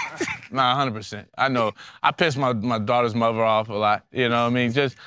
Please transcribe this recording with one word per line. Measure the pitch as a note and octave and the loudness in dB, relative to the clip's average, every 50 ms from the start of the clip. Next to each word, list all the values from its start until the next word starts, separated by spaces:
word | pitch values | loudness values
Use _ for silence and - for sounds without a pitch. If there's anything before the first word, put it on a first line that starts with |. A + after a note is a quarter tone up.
| - - - - F4+ - - - - - | -4 -6 -6 -6 -6 -6 -6 -10 -12 -6
Nah, | - C3+ B2+ B2 | -2 2 2 2
a | B2+ | 2
hundred | C#3+ C#3 B2+ G#2+ | 2 0 -2 -4
percent. | G#2+ G#2 - G#2+ G#2 - _ - - | -6 -10 -10 -12 -14 -14 _ -2 0
I | C3 C3+ | 0 2
know. | B2+ A#2+ A2 G#2 - - - - - - | 2 2 0 0 -2 -6 -16 -20 -8 0
I | - - | 0 0
piss | - - F3+ D#3 B2+ | 2 2 0 0 0
my, | C#3 C3+ B2+ | 0 0 0
my | A#2+ G#2 G#2 B2 A#2 A2 | 0 -2 -2 -2 -2 -2
daughter's | G#2 A#2+ A#2+ B2 A#2+ A2+ G#2+ | 0 0 2 2 2 2 0
mother | A#2 A#2 A2+ A2+ A2+ A2+ | 2 2 2 2 2 2
off | A2 A2 A2 G#2+ G#2+ | 2 2 2 0 -2
a | |
lot, | G2+ G#2 G#2+ G#2 G#2 F#2+ - _ | -4 0 0 2 0 0 -2 _
you | - C3 B2 A#2 | -4 -2 0 2
know | A#2 A#2+ | 2 2
what | A#2+ A#2+ | 2 2
I | |
mean? | B2 B2 B2 A#2 | 0 0 0 0
Just, | A#2+ C#3+ C#3 C3 - - - | 0 0 0 0 -2 -8 -20